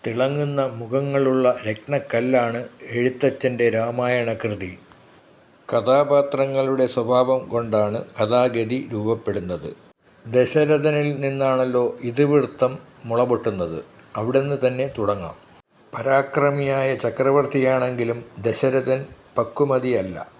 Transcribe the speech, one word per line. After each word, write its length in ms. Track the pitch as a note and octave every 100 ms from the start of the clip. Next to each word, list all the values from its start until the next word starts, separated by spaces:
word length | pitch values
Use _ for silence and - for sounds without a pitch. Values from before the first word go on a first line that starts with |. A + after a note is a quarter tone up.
തിളങ്ങുന്ന 560 | B2 A#2 C3 D3 C#3+ C#3 C3+
മുഖങ്ങളുള്ള 920 | A#2 A2+ C3 C#3+ C#3 C3 C3 B2 A#2+
രത്നക്കല്ലാണ് 960 | G#2+ G#2+ - C#3+ - A#2 B2 C3 A#2 A#2 A#2+ - -
എഴുത്തച്ഛൻ്റെ 760 | A#2 B2 B2 C#3 B2+ B2+ A#2+ A#2+
രാമായണ 640 | A2 A2+ B2 B2 B2 A#2
കൃതി. 400 | A2 A2+ G2+ F#2 F#2 - - - - _ _ _ _ -
കഥാപാത്രങ്ങളുടെ 1160 | A#2+ A#2+ C3+ C#3+ C#3+ C#3+ C3+ C3+ C3+ C3+ C3+ B2
സ്വഭാവം 540 | - A2+ B2 B2+ C3 -
കൊണ്ടാണ് 560 | A#2 A#2 G#2+ G#2 A2 -
കഥാഗതി 680 | - G#2+ B2 B2+ B2 A2 B2+ -
രൂപപ്പെടുന്നത്. 840 | A2+ G#2+ A2+ - G2 F2+ E2+ D2 - - _ _ _
ദശരഥനിൽ 960 | A#2 A#2+ B2 D#3 D3+ D3+ D3+ D3 D3 C#3+
നിന്നാണല്ലോ 640 | C#3 C3+ C3+ C3 B2+ B2 A#2+ -
ഇതിവൃത്തം 680 | A#2+ A#2+ C#3+ C#3+ B2 - B2+ - - -
മുളപൊട്ടുന്നത്. 760 | A2+ A#2 B2 A#2 A#2 G2 E2+ E2 - - - -
അവിടുന്ന് 400 | A2+ C3+ C#3 C#3
തന്നെ 300 | B2+ B2+ C3+
തുടങ്ങാം. 480 | C3 G2+ G2+ E2 - - - _ _ _
പരാക്രമിയായ 1000 | - C3 C3+ C#3 D3+ C#3+ C#3+ C#3 C3+ C3+
ചക്രവർത്തിയാണെങ്കിലും 1300 | B2 A#2 A2 C3+ C#3+ B2 C#3 C3 C3 B2+ B2 A#2 A#2 - -
ദശരഥൻ 600 | G#2+ - C3 C3 B2+ C3 C#3 - -
പക്വമതിയല്ല. 840 | - A#2 - C#3 C3 B2+ A#2 F#2 E2 -